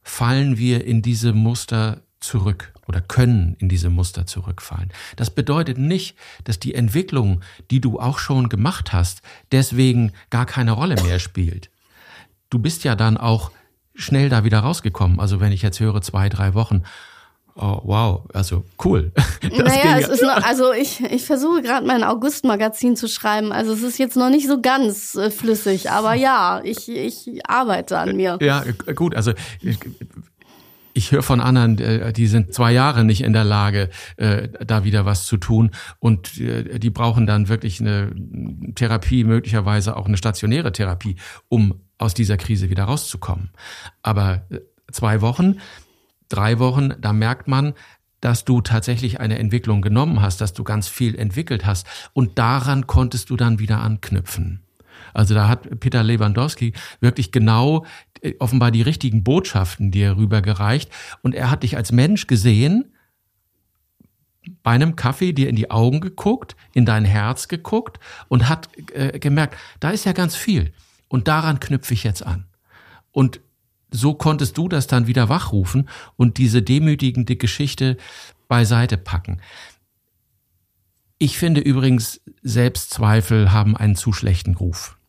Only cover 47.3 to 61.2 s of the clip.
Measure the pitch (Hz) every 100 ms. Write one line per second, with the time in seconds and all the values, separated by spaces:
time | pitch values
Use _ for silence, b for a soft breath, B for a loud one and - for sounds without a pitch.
47.3 | 131 - 135 147 - B B _ _ 120
48.3 | 117 - 123 - 113 - 117 123 127 110
49.3 | 110 110 117 110 101 101 107 151 127 101
50.3 | 92 104 - 110 107 - - 120 123 107
51.3 | 104 165 110 95 95 - B B - 113
52.3 | - 117 135 127 139 131 131 127 120 -
53.3 | 113 120 110 107 110 110 107 - 95 92
54.3 | - 87 92 _ _ B B B 110 104
55.3 | 107 104 123 - 113 131 120 110 113 107
56.3 | 104 147 - 117 B B B 120 131 107
57.3 | 123 110 113 135 160 160 B B - -
58.3 | - 123 127 120 113 113 160 131 107 98
59.3 | 165 190 101 92 - 101 95 101 95 107
60.3 | 107 98 98 104 135 - B B B